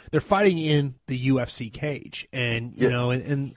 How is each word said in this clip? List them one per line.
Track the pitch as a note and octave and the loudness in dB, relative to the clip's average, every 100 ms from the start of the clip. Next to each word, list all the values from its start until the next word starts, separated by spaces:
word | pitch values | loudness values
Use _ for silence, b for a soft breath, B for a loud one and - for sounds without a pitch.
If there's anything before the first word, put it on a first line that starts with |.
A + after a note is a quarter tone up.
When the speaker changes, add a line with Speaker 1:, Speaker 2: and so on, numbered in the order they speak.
| b | b
Speaker 1:
they're | D#3 | -2
fighting | - G3 G3+ E3+ | 2 4 4 4
in | D#3+ D3 C#3+ B2+ - | 2 2 2 -4 -8
the | B2+ | -2
U | C3 C3 | 2 2
F | A#2+ | 0
C | - A2+ | -4 -8
cage. | - D3+ C3+ - - - | -6 -6 -6 -10 -14 -10
And, | C3+ A#2+ A#2 A#2+ - | -4 -2 -2 -4 0
you | B2 | 2
Speaker 2:
Yeah. | |
Speaker 1:
know, | B2 B2 | 2 0
and, | B2+ | -2
and, | - C#3+ C#3 | -2 -4 -4